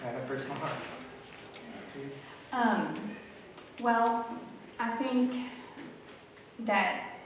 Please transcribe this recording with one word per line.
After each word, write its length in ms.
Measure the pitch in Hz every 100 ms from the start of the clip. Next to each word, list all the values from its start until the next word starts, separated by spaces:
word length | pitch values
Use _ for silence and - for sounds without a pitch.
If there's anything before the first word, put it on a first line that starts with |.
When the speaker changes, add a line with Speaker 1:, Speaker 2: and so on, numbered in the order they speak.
Speaker 1:
Yeah, 100 | 123
that 140 | 117 123
breaks 200 | 135 135
my 80 | 139
heart. 160 | - 127 - - - - - - - - - - 101 139 139 139 - - -
Speaker 2:
Um, 640 | 254 233 208 - 151 214 - - - - - - -
well, 440 | 233 226 233 233 233 - - - - -
I 120 | 233
think 420 | 233 262 254 254 247 254 - - - - - - - - - - -
that 580 | 226 202 - - - -